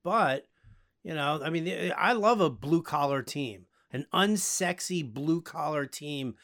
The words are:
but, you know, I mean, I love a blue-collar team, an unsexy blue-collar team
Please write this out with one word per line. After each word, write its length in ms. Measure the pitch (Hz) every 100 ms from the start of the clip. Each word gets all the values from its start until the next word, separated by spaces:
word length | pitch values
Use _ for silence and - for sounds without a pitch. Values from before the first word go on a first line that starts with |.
but, 440 | 165 220 170 135 - _ - - _ _
you 100 | -
know, 260 | 160 143 151
I 80 | 147
mean, 420 | 165 165 180 180 -
I 180 | 190
love 280 | 240 208 233
a 80 | 170
blue-collar 720 | 117 143 165 156 151 143 139
team, 460 | 127 147 135 98 87 _ _
an 160 | 131 143
unsexy 920 | 165 196 208 - - 180 180 - 180 139
blue-collar 720 | 113 147 165 165 160 151 151 139
team 480 | - 147 147 131 107